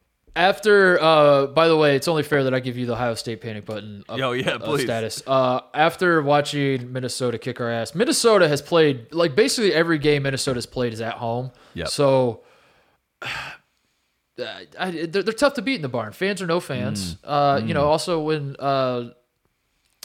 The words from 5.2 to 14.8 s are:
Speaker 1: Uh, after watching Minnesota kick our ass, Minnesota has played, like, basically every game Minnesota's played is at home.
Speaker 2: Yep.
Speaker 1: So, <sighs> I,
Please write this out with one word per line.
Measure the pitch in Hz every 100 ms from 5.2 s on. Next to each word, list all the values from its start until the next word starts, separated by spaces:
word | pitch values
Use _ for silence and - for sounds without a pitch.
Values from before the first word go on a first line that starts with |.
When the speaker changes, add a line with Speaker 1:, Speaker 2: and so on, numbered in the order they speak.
Speaker 1:
Uh, | - 135 127 127 -
after | 147 165 - 180 165
watching | 143 147 143 147 139 131 123
Minnesota | 127 123 - 123 117
kick | 131 120
our | 120
ass, | 117 113
Minnesota | 165 262 269 233 208 165
has | 143
played, | - 170 156 127 113
like, | 160 170 135
basically | 262 - 202
every | 151 170 156
game | 147 143
Minnesota's | 139 131 - 123 -
played | 131 123
is | 110
at | 113
home. | 113 117 120 131 - -
Speaker 2:
Yep. | - 82
Speaker 1:
So, | - 139 131 127 107 _ _ _ _ _ _ _ _
<sighs> |
I, | - - - - _ _ _ _ _ _ _ - 113 95 90 -